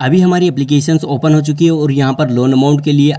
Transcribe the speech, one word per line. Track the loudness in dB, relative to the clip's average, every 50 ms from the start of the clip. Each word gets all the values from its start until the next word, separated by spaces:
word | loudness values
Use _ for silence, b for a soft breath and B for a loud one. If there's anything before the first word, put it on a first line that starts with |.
अभी | -2 0 2 2
हमारी | 2 2 2 0 0 -2
एप्लीकेशंस | -2 -4 -2 0 0 0 2 0 -2 -2 -2
ओपन | -4 -4 -2 0 0 0
हो | 0
चुकी | 0 -2 -2 0 0
है | 0
और | 0 0 -2 -2
यहाँ | -2 0 -2 -2 -2
पर | -2 -2 -2
लोन | -2 0 0 2
अमाउंट | 2 2 2 2 0 0 0
के | 0
लिए | 0 2 2 0 0